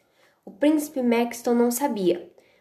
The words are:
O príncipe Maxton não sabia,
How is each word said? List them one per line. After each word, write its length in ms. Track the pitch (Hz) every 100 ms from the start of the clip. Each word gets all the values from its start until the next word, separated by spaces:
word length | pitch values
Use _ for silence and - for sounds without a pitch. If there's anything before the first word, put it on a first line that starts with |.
| _ _ _ _ -
O 60 |
príncipe 500 | - 294 311 - 269
Maxton 520 | 247 233 240 - 247
não 180 | 240 240
sabia, 600 | 240 285 208 180 170 - _ _ _